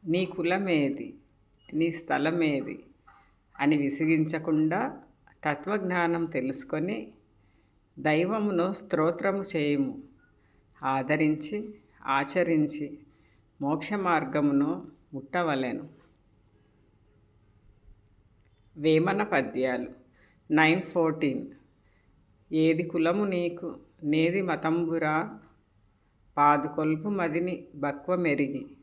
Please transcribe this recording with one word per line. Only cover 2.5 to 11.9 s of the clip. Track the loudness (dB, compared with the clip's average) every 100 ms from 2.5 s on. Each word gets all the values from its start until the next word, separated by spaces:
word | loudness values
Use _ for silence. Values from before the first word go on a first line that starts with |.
| 0 -4 -12 -16 _ -20 -20 _ _ _ -2
అని | 2 2
విసిగించకుండా | 2 0 2 2 2 -2 0 2 2 0 -2 -6 -18 _ _ _
తత్వజ్ఞానం | -4 -4 -2 -2 0 0 2 0
తెలుసుకొని | 0 -2 -4 -6 -6 -4 -2 -4 -8 -18 _ _ _ _ _ _ _ -4
దైవమును | 0 2 2 0 0 2 0
స్తోత్రము | -2 -4 0 2 2 -2 -2
చేయుము. | -2 0 2 2 0 -2 -16 _ _ _ _ _ _ _
ఆదరించి, | -2 -2 0 2 2 0 -4 -8 -8 -14 _